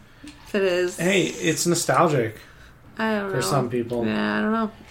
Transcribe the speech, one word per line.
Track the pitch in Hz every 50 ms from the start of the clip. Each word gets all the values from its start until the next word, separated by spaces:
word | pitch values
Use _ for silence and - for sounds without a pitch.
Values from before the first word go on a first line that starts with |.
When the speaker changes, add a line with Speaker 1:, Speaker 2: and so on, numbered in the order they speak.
| - - - - - 302 - - -
Speaker 1:
if | - -
it | 208
is. | 196 185 175 180 180 180 -
Speaker 2:
Hey, | - 165 180 196 185 156
it's | - 123 - 180 165 151 143 -
nostalgic | 175 170 - - - 131 139 170 170 147 135 113 110 110 - - - - - - - - - - - -
Speaker 1:
I | - 220 220 214 208
don't | 202 196
Speaker 2:
for | 190 -
Speaker 1:
know. |
Speaker 2:
some | 123 - - 139 127 117
people. | 123 120 117 117 123 120 117
Speaker 1:
Yeah, | 110 107 107 107 107 104 -
I |
don't | 214 214
know. | 220 226 226 214 - - - -